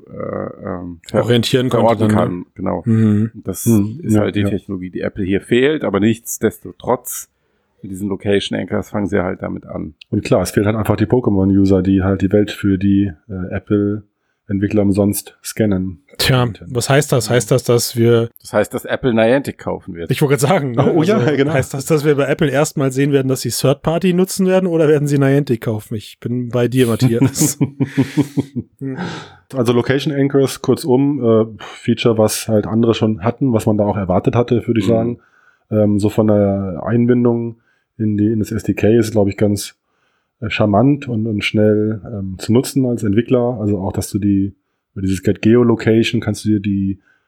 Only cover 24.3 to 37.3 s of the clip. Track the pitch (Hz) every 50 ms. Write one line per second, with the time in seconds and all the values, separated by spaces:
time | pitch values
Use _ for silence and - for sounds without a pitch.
24.3 | - - 190 185 185 190 185 180 165 160 160 147 156 139 147 143 143 139 139 135
25.3 | 139 147 143 135 123 110 - 123 110 107 - - 120 107 - - - _ - 117
26.3 | 120 123 123 120 110 123 120 120 117 131 123 117 110 107 127 123 117 117 135 131
27.3 | 139 - 156 147 - - 147 135 - - 139 139 - 139 131 - - 151 139 -
28.3 | - 139 135 - - 123 110 - _ - 135 135 131 135 180 170 165 - - -
29.3 | - - _ - - 135 117 117 120 120 117 - 131 143 135 156 139 139 139 139
30.3 | 135 139 135 127 - - - - 120 - - 160 123 131 139 143 147 135 120 113
31.3 | 113 110 117 113 110 101 - - - - - - 117 - - 120 110 107 110 107
32.3 | - - - - 110 104 101 - 113 113 117 117 110 - 120 110 110 95 90 117
33.3 | - - 143 135 113 107 - 113 107 104 104 104 98 101 98 90 92 90 - 135
34.3 | 123 120 120 - 123 113 - - 117 113 104 113 117 113 113 120 120 - _ _
35.3 | _ _ _ _ _ _ _ - 107 107 107 104 104 101 104 104 - - 110 107
36.3 | 104 104 101 98 98 98 98 95 90 - - - 113 120 120 120 123 123 120 120